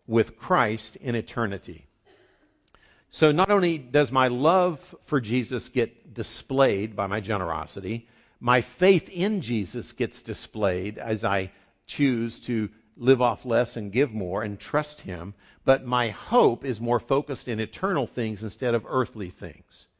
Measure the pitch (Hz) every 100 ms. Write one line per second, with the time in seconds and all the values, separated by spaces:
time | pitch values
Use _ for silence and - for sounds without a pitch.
0 | - 113 - - - 170 113 110 - -
1 | 135 117 - 123 110 98 - 78 _ _
2 | _ _ _ _ _ _ _ _ _ _
3 | _ - 156 151 196 202 175 156 127 143
4 | 127 135 127 123 151 185 180 151 - -
5 | - 147 107 127 113 123 - 127 113 _
6 | - 113 107 - - 135 131 98 110 104
7 | 98 104 95 101 87 78 78 - 95 117
8 | - _ _ - 120 123 - - 185 190
9 | - 170 202 208 113 113 90 123 - -
10 | 117 - - 101 - 110 98 90 101 107
11 | 117 107 107 98 95 _ _ _ - -
12 | 139 120 117 - - 113 104 _ _ -
13 | 123 127 123 110 127 117 120 117 104 113
14 | 135 107 90 98 110 101 - 147 147 -
15 | 101 87 90 - _ _ - 135 127 123
16 | 117 - - 240 147 117 139 107 117 120
17 | - 139 147 131 - 110 107 - 196 165
18 | 117 - 110 101 110 - 127 117 - 139
19 | 117 110 90 - 87 - _ - -